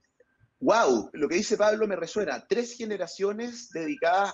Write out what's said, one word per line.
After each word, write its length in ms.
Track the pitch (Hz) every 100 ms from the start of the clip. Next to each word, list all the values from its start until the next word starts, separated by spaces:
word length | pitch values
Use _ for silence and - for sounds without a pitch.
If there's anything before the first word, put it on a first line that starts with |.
| _ _ _ _ _ _
guau, 500 | 143 220 170 113 98
lo 160 | 156 139
que 60 | 175
dice 200 | 208 202
Pablo 320 | 214 214 214
me 80 | 180
resuena, 500 | 165 214 175 120 -
tres 280 | 240 240 -
generaciones 920 | 214 196 170 - 202 208 240 233 -
dedicadas 640 | 170 156 143 165 190 196